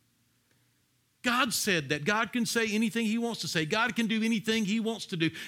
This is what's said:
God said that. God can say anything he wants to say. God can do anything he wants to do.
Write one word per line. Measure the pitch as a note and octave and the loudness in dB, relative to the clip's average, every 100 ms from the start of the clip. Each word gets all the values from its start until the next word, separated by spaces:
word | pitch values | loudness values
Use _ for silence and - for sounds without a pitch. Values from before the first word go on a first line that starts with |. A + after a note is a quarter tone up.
| _ _ _ _ _ _ _ _ _ _ _ _ | _ _ _ _ _ _ _ _ _ _ _ _
God | B3 A#3+ C4 - | 0 2 2 0
said | G#3+ F3 C#3 | 2 0 0
that. | D3 D3 | -2 0
God | G#3+ A#3 | 0 0
can | B3 A3+ | -2 0
say | A#3 A3 | 0 0
anything | G#3+ A3+ A#3 G#3 | 2 0 0 0
he | A#3 | 0
wants | A#3 G#3+ | -2 -4
to | D#3 | -4
say. | E3+ D#3 | -2 0
God | G#3+ A#3+ A#3 | 0 0 0
can | A3 | 0
do | A3 | 2
anything | A3+ A3+ A3 A3+ | 2 0 0 0
he | G3 A3+ | 0 0
wants | A3 G#3+ - | -2 -4 -6
to | F3 | -2
do. | D#3+ - | -2 -2